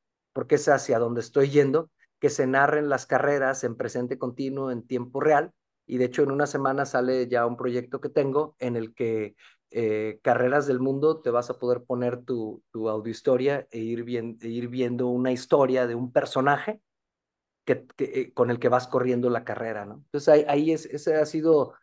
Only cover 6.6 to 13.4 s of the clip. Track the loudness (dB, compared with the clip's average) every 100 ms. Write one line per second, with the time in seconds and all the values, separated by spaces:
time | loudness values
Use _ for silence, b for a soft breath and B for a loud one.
6.6 | -2 -2 -2 -2 0 0 0 0 0 -2
7.6 | -4 -4 -6 -8 -2 0 0 0 -4 -6
8.6 | -6 -4 -6 -6 -4 -2 -6 b b b
9.6 | _ -4 -2 -2 -4 -4 0 2 2 2
10.6 | 2 0 0 2 2 2 0 0 -2 -4
11.6 | -2 -2 -2 -4 -2 -4 -4 -6 -6 -10
12.6 | _ -6 -4 -4 -6 -2 2 2